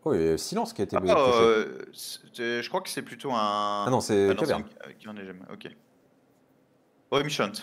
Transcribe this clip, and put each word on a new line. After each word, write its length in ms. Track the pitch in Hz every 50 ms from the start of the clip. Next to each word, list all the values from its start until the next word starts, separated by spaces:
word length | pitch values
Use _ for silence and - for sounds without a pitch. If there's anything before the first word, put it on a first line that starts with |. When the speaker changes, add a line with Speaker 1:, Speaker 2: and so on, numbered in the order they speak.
| _
Speaker 1:
Oh, 80 | 160 135
et 240 | 90 80 80 80 78
silence 340 | - - - 214 233 226
qui 80 | - -
a 60 | 104
été 100 | 90 -
Speaker 2:
Ah, 60 | 98
Speaker 1:
pioché. 160 | 92 92 - 165
Speaker 2:
euh, 680 | 139 127 123 117 113 113 113 110 101 69 64 64 - -
c'est, 720 | - - - - - - - - _ - 120 117 120 120 120
je 60 | -
crois 100 | - 185
que 80 | 185 -
c'est 120 | - -
plutôt 320 | 127 - 120 117 - 143 127
un 500 | 113 107 104 104 104 104 104 104 104 104
Speaker 1:
Ah 40 | 110
non, 100 | 131 117
c'est 300 | - - 110 101 98 98
Speaker 2:
ah 40 | 98
non, 60 | 101
c'est 0 |
Speaker 1:
Cavern. 220 | 160 147 113 -
Speaker 2:
une, 480 | - - - - - - - _ - 110
euh, 20 |
un 40 | 107 104 98
G 40 | 95
M, 160 | 92 92 - -
ok. 160 | - - - - - _ _ _ _ _ _ _ _ _ _ _ _ _ _ _ _ _ _ _ _ _ _ _ _ _ _ _
Oh, 120 | 127 139 147
Michant. 280 | 151 151 - 117 101 101 -